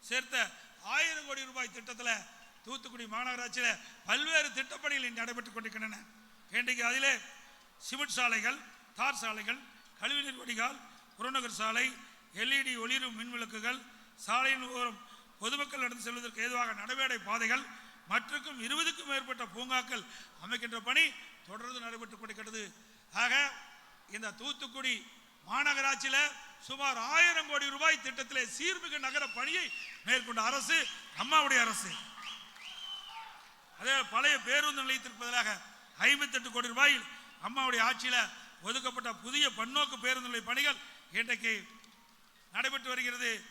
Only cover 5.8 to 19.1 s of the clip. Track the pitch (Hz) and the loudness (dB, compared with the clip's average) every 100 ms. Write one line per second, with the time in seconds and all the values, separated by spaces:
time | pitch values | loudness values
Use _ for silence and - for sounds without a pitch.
5.8 | 220 208 - - - - - 214 247 247 | -8 -8 -14 -20 -20 -20 -6 -2 0 2
6.8 | 240 254 277 254 - - - - - - | 2 4 4 2 -2 -18 -20 -20 -20 -14
7.8 | - 262 285 - 247 226 214 277 - - | -8 -4 -4 2 2 4 2 -2 -8 -20
8.8 | - - 254 262 226 214 208 254 269 - | -20 -2 -2 0 -4 -4 -4 -6 -6 -20
9.8 | - - 220 285 285 254 240 226 240 277 | -20 -6 -2 0 -2 -6 -6 0 0 -2
10.8 | - - - - 233 269 240 190 214 226 | -14 -20 -20 -8 -2 -2 -2 -2 0 2
11.8 | 254 254 - - - 180 233 269 269 247 | 0 -2 -16 -20 -20 -4 2 2 2 -2
12.8 | 226 262 254 220 240 240 226 220 220 254 | 0 0 -2 -6 -8 -6 -6 -4 -4 -4
13.8 | 247 - - - - 233 262 262 254 254 | -8 -20 -20 -16 0 2 4 2 -2 -2
14.8 | 247 208 - - - - 220 285 285 285 | -2 -2 -16 -20 -20 -6 -2 -2 -2 -2
15.8 | 247 240 226 240 240 220 233 247 240 208 | -4 -4 -8 -8 -8 -4 -2 0 0 -2
16.8 | 214 262 269 240 185 226 226 254 269 - | -4 0 0 0 0 0 2 2 0 -14
17.8 | - - - 214 226 285 269 269 226 294 | -18 -20 0 0 0 -8 -8 -8 -4 2
18.8 | 330 311 320 | 0 0 -2